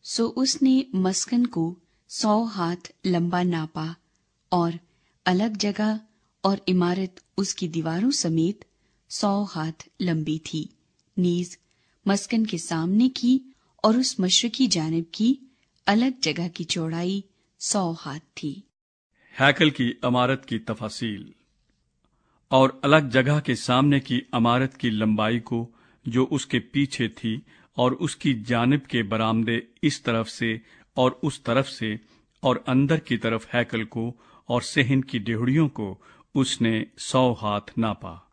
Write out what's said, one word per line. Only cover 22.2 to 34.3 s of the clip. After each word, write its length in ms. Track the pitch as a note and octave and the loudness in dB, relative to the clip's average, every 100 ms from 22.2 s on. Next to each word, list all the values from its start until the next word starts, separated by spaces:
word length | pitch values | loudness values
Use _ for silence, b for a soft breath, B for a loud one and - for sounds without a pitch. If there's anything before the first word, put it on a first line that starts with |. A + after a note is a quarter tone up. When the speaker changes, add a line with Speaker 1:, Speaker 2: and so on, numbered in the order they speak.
| _ _ _ | _ _ _
Speaker 2:
और 300 | C3 C3+ - | 4 4 2
अलग 260 | C#3+ D#3 C#3+ | 4 4 4
जगह 300 | B2 C3 D3 | 0 2 0
के 140 | D3+ A#2+ | 0 -4
सामने 440 | - B2+ D3 C#3 | 0 2 4 2
की 160 | C3+ B2 - | 0 -4 -2
इमारत 400 | B2 A#2 A#2+ C3 | 2 4 4 0
की 160 | - B2 | -2 -2
लंबाई 480 | G#2+ A2 G#2+ G#2+ A#2 | 0 0 2 2 0
को, 280 | A#2 A#2 A#2+ b b b - | -2 -6 -6 b b b -4
जो 180 | A#2+ C3 | 0 0
उसके 320 | D3 - B2 - | -2 -2 -4 -2
पीछे 400 | C#3 C#3 - A2+ | -2 -2 -2 -4
थी, 320 | - A#2 A2 - b b - | -4 -6 -6 -10 b b 0
और 180 | B2 B2+ | 0 0
उसकी 360 | D#3+ - D3 A#2+ | -6 -2 -2 -2
जानिब 420 | A2 A#2+ A#2+ C#3+ - | -2 0 2 2 0
के 120 | B2 | -4
बरामदे 580 | G#2+ A2 A2+ A2+ A2 A#2 - _ | -2 -2 0 0 0 -2 -6 _
इस 200 | D3 - | -2 -2
तरफ 220 | - A2+ A2+ | -2 -2 -4
से 320 | - A#2 A2 b b b - | -4 -4 -4 b b b 0
और 240 | B2+ - | 0 2
उस 180 | - - | -6 -6
तरफ 220 | - A#2+ C3+ | -2 0 0
से 320 | - A2 G#2 _ b b _ | -6 -6 -6 _ b b _
और 200 | C3 B2 - | 0 0 2
अंदर 300 | C3 C#3 D#3 | 2 4 0
की 160 | - A2+ | 0 -2
तरफ 300 | A2+ A2+ - | 0 -2 -2
हैकल 300 | B2 A#2 A#2 A2 | -2 -2 -4 -6
को 260 | A#2 A2+ A#2+ b | -6 -6 -8 b